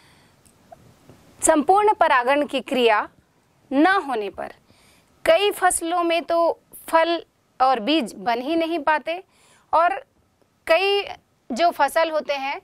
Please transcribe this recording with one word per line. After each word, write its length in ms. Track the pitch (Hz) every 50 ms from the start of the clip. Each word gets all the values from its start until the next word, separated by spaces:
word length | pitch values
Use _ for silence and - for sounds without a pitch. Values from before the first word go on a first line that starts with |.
| _ _ _ _ _ _ _ _ _ _ _ _ _ _ - _ _ - _ _ _ - - _ _ _ _ -
संपूर्ण 520 | - 320 320 302 - - 381 403 415 427 415
परागण 520 | - 339 311 285 247 240 247 277 294 285
की 160 | - 285 254
क्रिया 480 | - - 269 254 240 226 208 214 285 - - _ _ _ _ _ _ _ _ _ _ _
न 160 | 254 277 320
होने 420 | 370 392 392 302 277 247 220 208 -
पर 240 | - - - - - - _ _ _ _ _ _ _ _ _ _ _ _ _
कई 260 | 330 320 370 403 415
फसलों 520 | - - 381 359 359 - 339 330 349 349 339
में 200 | 339 330 339 330
तो 380 | - 339 339 339 320 - - _ _ - - - -
फल 360 | 330 330 330 339 339 330 - _ _ _ _ _ _ -
और 180 | 262 269 262 233
बीज 340 | 202 254 302 320 233 190 -
बन 280 | 208 185 240 233 240
ही 140 | 254 294 330
नहीं 240 | 330 320 320 339 330
पाते 440 | 277 311 311 294 - 320 339 370 - _ _ _ _ _ _ _ _ _ -
और 320 | 311 339 349 392 - - _ _ _ _ _ _ _ _ _ _ _ _
कई 380 | - 320 349 381 392 - 302 - - - - _ _ _ _ _ -
जो 200 | 240 226 339 349
फसल 400 | - - 285 269 - 330 330 320
होते 220 | 311 302 302 - 285
हैं 280 | 277 269 277 302 381